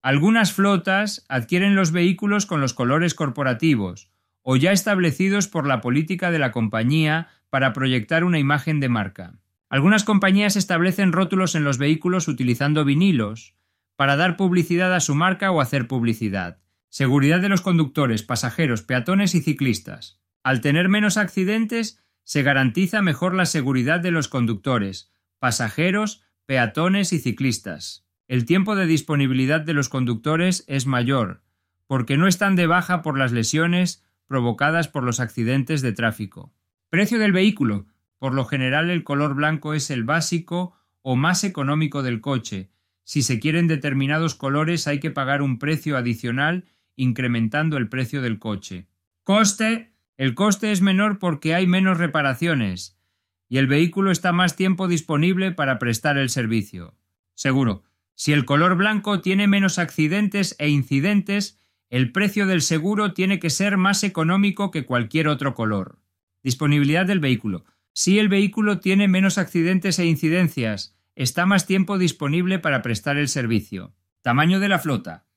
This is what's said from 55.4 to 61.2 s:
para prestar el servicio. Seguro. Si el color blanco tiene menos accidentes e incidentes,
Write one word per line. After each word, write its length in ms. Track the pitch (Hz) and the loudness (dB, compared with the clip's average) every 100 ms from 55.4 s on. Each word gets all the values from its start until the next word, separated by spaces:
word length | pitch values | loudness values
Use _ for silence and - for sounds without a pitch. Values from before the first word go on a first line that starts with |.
| 190 | -2
para 260 | 175 139 123 | -2 -2 0
prestar 380 | 123 113 151 139 | -2 -2 0 0
el 140 | 135 | 0
servicio. 680 | 131 113 113 101 90 87 _ _ _ _ | -2 -2 -2 -2 -12 -16 _ _ _ _
Seguro. 480 | - 139 131 123 95 _ _ _ | -6 -2 2 0 -2 _ _ _
Si 180 | _ - | _ 0
el 140 | 147 127 | 0 2
color 300 | 143 170 180 | 2 2 2
blanco 440 | 202 214 208 202 | 0 0 -2 -2
tiene 260 | 180 190 202 | 0 2 4
menos 320 | 202 196 - | 4 2 0
accidentes 800 | 170 - 151 190 208 202 185 - | -4 -2 0 0 -2 -2 -4 -2
e 120 | 151 | 0
incidentes, 880 | 147 131 135 170 208 | 0 0 0 2 0